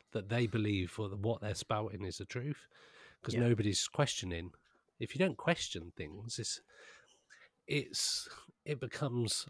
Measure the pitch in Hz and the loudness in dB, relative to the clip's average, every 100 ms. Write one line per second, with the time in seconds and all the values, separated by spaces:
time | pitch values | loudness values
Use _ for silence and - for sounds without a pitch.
0 | _ 113 98 117 117 110 104 101 90 - | _ -4 0 2 4 4 4 4 0 -2
1 | 104 101 107 113 107 98 - 107 110 95 | -4 0 0 2 0 -2 0 0 -2 -4
2 | 95 - 95 123 139 147 - - - - | -6 -6 -6 -4 -4 -4 -8 -20 -20 -20
3 | - - - 107 120 113 104 92 - - | -20 -12 -2 4 6 6 6 4 0 2
4 | 143 - 92 85 87 - _ _ _ - | 2 2 -2 -2 -4 -10 _ _ _ -8
5 | 117 135 185 - - - - 87 82 - | -4 2 0 2 0 0 0 -6 -8 -8
6 | 76 87 113 - 107 - - - - - | -8 -8 -8 -4 -4 -6 -10 -20 -20 -20
7 | - _ _ - - _ - 147 - - | -20 _ _ -20 -20 _ -2 -2 -2 -2
8 | - - - - - - - 143 123 - | 0 0 -4 -12 -18 -14 -6 -4 -4 -2
9 | 120 120 117 - - | 0 2 2 0 -4